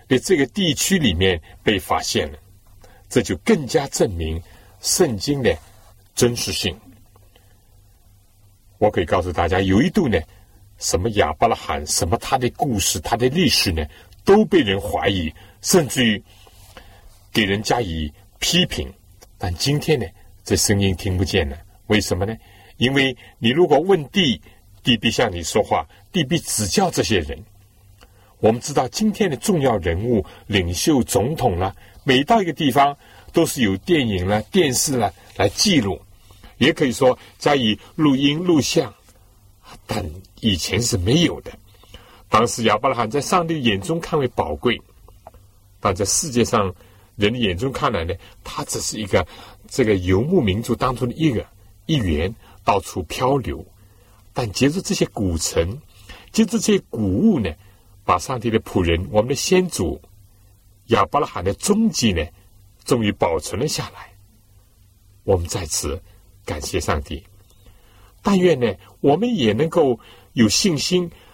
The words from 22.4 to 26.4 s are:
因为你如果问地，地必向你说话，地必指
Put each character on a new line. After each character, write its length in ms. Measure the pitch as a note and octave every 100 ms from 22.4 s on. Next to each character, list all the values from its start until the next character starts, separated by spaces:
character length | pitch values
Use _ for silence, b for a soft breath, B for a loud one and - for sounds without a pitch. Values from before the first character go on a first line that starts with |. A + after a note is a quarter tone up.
| b b b -
因 160 | A#2+
为 220 | C#3 C3+ B2 B B
你 120 | A#2
如 180 | C#3+ F3
果 120 | D3+
问 240 | F#3 F#3 C3
地， 320 | G3+ D#3 G#2 b b _ -
地 160 | - A2+
必 140 | A#2
向 200 | G#2+ A#2
你 120 | F2
说 180 | D#2+ A2
话， 240 | G2+ F#2+ - b b
地 120 | F3
必 160 | C3+
指 260 | E3